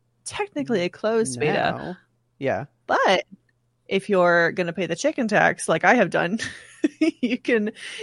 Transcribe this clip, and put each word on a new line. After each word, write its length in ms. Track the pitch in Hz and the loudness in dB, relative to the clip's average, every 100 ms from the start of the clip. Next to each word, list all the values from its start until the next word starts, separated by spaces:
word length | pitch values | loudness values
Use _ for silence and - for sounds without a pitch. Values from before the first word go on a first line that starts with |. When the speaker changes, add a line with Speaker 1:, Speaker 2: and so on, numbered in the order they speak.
| _ _ | _ _
Speaker 1:
technically 580 | - - 403 294 262 214 | -14 -10 -8 -8 -4 -2
a 60 | 175 | -2
closed 500 | - 214 226 226 123 | -4 -2 0 -2 -2
beta. 140 | 147 - - 120 | -2 0 -2 -4
Speaker 2:
Now. 200 | 147 180 _ _ _ - | -8 -14 _ _ _ -6
Yeah. 280 | 131 101 139 _ - | -4 -4 -6 _ -4
Speaker 1:
But 380 | - 508 185 - - _ _ _ _ - | 0 2 2 -2 -12 _ _ _ _ -4
if 200 | 196 - | -4 0
you're 440 | 190 175 170 170 | 2 4 4 2
gonna 200 | - 175 | 0 -4
pay 140 | 170 170 | -4 -4
the 100 | 165 | -2
chicken 320 | 285 311 226 | -2 -2 0
tax, 400 | 202 165 - - | 4 4 2 -2
like 160 | 165 | 0
I 100 | 180 | 4
have 160 | 247 175 | 4 2
done, 280 | 160 170 220 - - - | 0 -2 -4 -8 -12 -20
<laughs> 260 | - 302 - | -4 -4 -2
you 380 | 320 - 240 247 | -4 -2 -4 -4
can, 340 | - 233 208 - - - | 0 0 0 -6 -14 -10